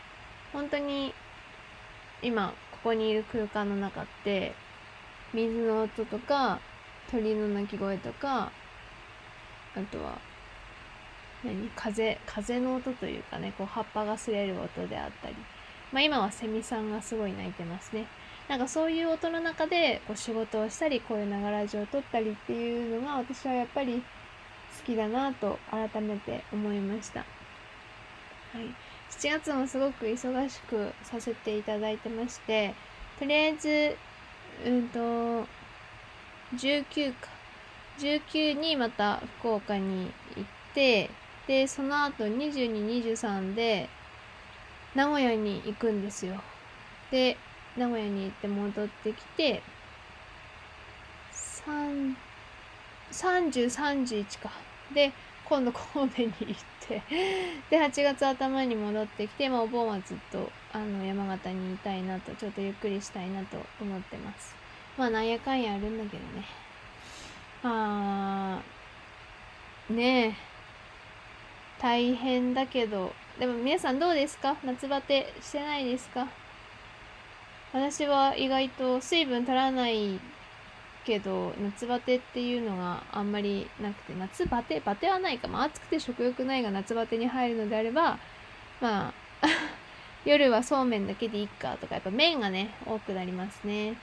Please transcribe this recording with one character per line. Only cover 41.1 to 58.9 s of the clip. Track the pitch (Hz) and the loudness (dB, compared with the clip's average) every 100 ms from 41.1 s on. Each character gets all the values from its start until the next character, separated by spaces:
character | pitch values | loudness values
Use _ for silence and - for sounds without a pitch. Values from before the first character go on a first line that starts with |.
| - - - - | -4 -16 -12 2
で、 | 269 269 | 6 6
そ | - | 2
の | 269 294 | 0 4
後 | 285 277 214 | 2 2 0
二 | 233 294 | 2 0
十 | 285 240 | 2 2
二、 | 214 | 2
二 | 208 240 | 0 0
十 | 226 226 | 0 0
三 | 220 196 190 | 0 0 0
で、 | 214 233 196 - - - - - - - - - - - | 2 4 4 0 -10 -16 -18 -18 -18 -18 -18 -18 -18 -4
名 | 262 285 | 4 4
古 | 294 | 6
屋 | 247 | 6
に | 220 214 196 | 6 2 0
行 | - | -4
く | 202 233 | 0 2
ん | 208 | 2
で | 208 | 0
す | - 185 | -4 -6
よ。 | 190 - - - - - - - | -6 -8 -16 -18 -18 -18 -18 0
で、 | 262 254 247 - - - - | 4 6 4 -6 -18 -10 0
名 | 247 | 2
古 | 233 | 2
屋 | 208 | 0
に | 196 190 | 0 -2
行 | |
っ | |
て | - 202 | -4 -2
戻 | 202 202 208 | 0 0 -2
っ | 208 | -4
て | - 214 | -2 -4
き | 226 - - | -4 -8 2
て、 | 302 190 - - - - - - - - - - - - - - - - - | 4 4 -4 -18 -18 -18 -18 -18 -18 -18 -18 -18 -18 -18 -18 -18 -18 -18 -14
三、 | - - - - 294 294 285 269 254 - - - - - - - - - | -10 -8 -8 -4 -2 0 0 0 -2 -8 -18 -18 -18 -18 -18 -18 -18 -12
三 | - 370 359 330 | -2 4 6 6
十、 | 254 240 | 6 4
三 | 247 285 277 247 | 4 2 4 2
十 | 214 | 2
一 | 202 - | -2 -4
か。 | 202 - - - - | -8 -8 -14 -16 0
で、 | 285 277 - - - - | 6 6 6 -16 -12 2
今 | 285 | 4
度 | 247 | 4
神 | 240 - 294 269 | 0 -2 2 2
戸 | - | 4
に | 233 - | 0 0
行 | 214 | -4
っ | 196 - - - | -6 -8 -14 -6
て、 | 214 - 311 381 | -4 0 2 2
<laughs> | 381 359 311 - | 2 -2 -4 4
で、 | 311 | 6
八 | 294 285 | 6 6
月 | 285 269 | 4 6
頭 | 277 262 269 269 | 4 4 2 2
に | 254 226 | 2 2
戻 | 208 | 0